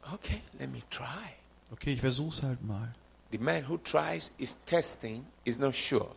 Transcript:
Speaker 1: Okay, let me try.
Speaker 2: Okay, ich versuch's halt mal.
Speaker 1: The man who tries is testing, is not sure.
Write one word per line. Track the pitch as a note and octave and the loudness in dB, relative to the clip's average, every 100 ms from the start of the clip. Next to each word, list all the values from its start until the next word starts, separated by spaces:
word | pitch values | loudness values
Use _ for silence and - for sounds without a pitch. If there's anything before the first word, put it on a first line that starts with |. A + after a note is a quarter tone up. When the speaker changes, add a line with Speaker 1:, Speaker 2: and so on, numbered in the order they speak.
| - | -10
Speaker 1:
Okay, | F#3 - G#3 - - | -10 -2 -2 -2 -8
let | C3+ | -6
me | B2 - | -6 -8
try. | - B2+ D#3+ G#3+ - - - - | -8 -6 -8 -10 -16 -20 -20 -16
Speaker 2:
Okay, | A2+ - | -6 -2
ich | C3 | 2
versuch's | C3 B2 D#3 D#3 | 2 2 -2 -2
halt | C#3 B2 G#2 | -2 -2 -2
mal. | G2 A2+ A#2+ - - - | -2 -4 -8 -18 -20 -8
Speaker 1:
The | G#2+ | 0
man | B2+ E3 C3+ | 2 2 0
who | E3+ | -4
tries | - D3+ D#3 E3 - - | 2 2 2 -2 -4 -4
is | C3 - - | -4 -4 2
testing, | E3+ E3 - A2+ A2 C#3 - | 4 4 0 -2 -8 -10 -6
is | - A#2+ | -2 2
not | C#3 B2+ | 2 2
sure. | - B2+ - | 4 4 2